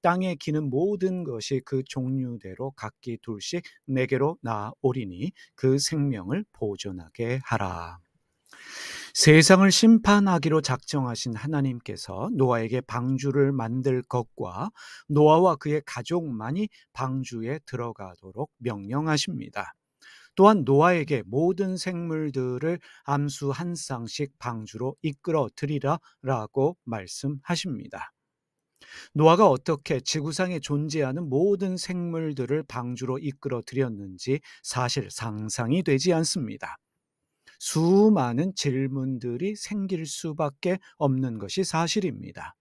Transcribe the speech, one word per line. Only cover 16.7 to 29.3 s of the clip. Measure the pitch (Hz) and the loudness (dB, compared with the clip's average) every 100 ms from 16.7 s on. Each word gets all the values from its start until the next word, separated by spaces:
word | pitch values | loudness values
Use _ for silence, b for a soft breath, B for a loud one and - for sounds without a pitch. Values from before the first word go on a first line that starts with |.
| b b | b b
방주에 | - 131 131 127 117 113 151 - | -6 -4 -4 -4 -6 -6 -6 -8
들어가도록 | 127 120 110 95 90 95 95 151 _ | -8 -8 -8 -16 -16 -16 -10 -10 _
명령하십니다. | 120 104 98 135 160 151 - 143 - 101 95 - _ _ B B B - | -6 -6 -4 -4 0 0 -2 -6 -8 -10 -10 -14 _ _ B B B 6
또한 | 196 208 | 6 6
노아에게 | 135 139 170 175 147 139 92 | 4 4 6 4 0 -4 -2
모든 | 123 170 185 190 185 | 0 0 0 -4 -4
생물들을 | 185 175 170 156 156 135 127 123 156 170 B B | -6 -6 -4 -4 -4 -4 -4 -2 -4 -4 B B
암수 | - 143 147 139 139 | -4 -2 -2 -4 -6
한 | 139 175 170 | -4 -6 -8
쌍씩 | - 127 113 - 143 _ | -8 -8 -8 -8 -8 _
방주로 | 123 113 107 110 127 151 | -8 -8 -10 -8 -8 -4
이끌어 | 156 143 - 156 117 - | -6 -6 -2 0 0 -4
들이라라고 | 147 147 135 160 _ _ 131 127 107 - 143 180 - | -4 -2 -2 -2 _ _ -4 -2 -2 0 0 -2 -8
말씀하십니다. | 110 92 - 135 143 - 175 185 113 - 98 - _ _ _ _ _ _ _ B B B | -8 -8 -6 -6 -6 -6 -4 -4 -8 -10 -14 -14 _ _ _ _ _ _ _ B B B
노아가 | 143 156 | 6 8